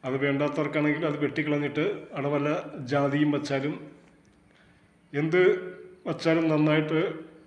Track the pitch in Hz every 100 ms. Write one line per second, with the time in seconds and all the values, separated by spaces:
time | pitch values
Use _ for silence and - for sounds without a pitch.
0 | 131 135 139 139 147 143 147 151 147 151
1 | 160 147 143 139 151 147 147 - 175 208
2 | - 127 139 147 143 160 - - 127 143
3 | 143 143 151 147 - 139 143 170 - -
4 | - _ _ _ _ _ _ _ _ _
5 | _ 143 160 180 185 196 - - - -
6 | - 156 170 165 165 156 151 151 156 160
7 | 165 - - -